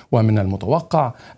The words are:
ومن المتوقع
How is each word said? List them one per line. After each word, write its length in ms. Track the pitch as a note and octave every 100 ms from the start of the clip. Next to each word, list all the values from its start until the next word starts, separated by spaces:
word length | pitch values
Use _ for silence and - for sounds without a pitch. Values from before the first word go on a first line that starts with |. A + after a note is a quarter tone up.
| -
ومن 260 | A#2 A2 G#2+
المتوقع 720 | F#2+ G2 F#2+ D#3+ D#3+ D#3+ B2+ - -